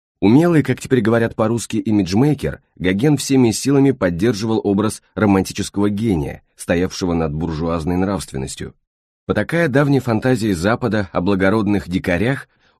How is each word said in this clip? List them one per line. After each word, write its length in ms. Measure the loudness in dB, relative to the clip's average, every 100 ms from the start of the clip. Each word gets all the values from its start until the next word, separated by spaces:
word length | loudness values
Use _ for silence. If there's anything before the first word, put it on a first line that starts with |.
| _ 0
Умелый, 420 | 4 4 4 2
как 180 | 2 -2
теперь 200 | 0 0
говорят 340 | 2 2 0
по-русски, 440 | -2 -2 -2 -4 -6
имиджмейкер, 840 | 0 0 2 2 2 0 -4 -8 _ -4
Гоген 400 | -2 0 2 0
всеми 340 | 2 2 2
силами 400 | 2 0 4 4
поддерживал 720 | 2 -2 0 0 0 -2 -2
образ 400 | 0 0 0 -4 _
романтического 760 | -2 2 4 2 -4 -6 -2 -2
гения, 520 | 0 0 0 -2 -8 _ _
стоявшего 560 | -4 -2 -2 -2 -2
над 220 | 0 -2
буржуазной 600 | -4 -4 -4 -4 -4 -2 -2
нравственностью. 800 | 0 -2 -6 -10 -10 -10 -14 _ _ _ _ _ -4
Потакая 420 | -4 -2 0 0
давней 320 | 2 2 2
фантазии 520 | 2 0 2 0 0
Запада 580 | 0 0 0 -2 -2 -2
о 80 | -2
благородных 680 | 0 2 2 2 2 0 0
дикарях, 600 | -4 0 -2 -2 -4 -8 _ _ _